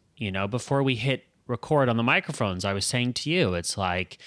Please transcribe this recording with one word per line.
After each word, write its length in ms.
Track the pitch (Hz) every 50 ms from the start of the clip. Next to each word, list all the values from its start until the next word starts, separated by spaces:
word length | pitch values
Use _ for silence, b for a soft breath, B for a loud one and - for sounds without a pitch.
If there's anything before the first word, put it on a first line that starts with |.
| _ _ _
You 140 | - 113 101
know, 160 | 92 95 98
before 340 | 101 117 123 - - 139 139 139
we 120 | 135 131
hit 300 | 113 110 139 131 - - _ _ _ _
record 420 | - 120 - - - 156 147 139 123
on 80 | 113
the 60 | 117 117
microphones, 600 | 123 151 190 180 - 147 - 117 101 92 90 92
I 80 | 101 98
was 120 | 101 95
saying 280 | - - 123 123 123 123
to 160 | - - 147
you, 240 | 165 185 160 98 90
it's 240 | 87 85 - -
like, 400 | - 95 92 90 92 92 - - B B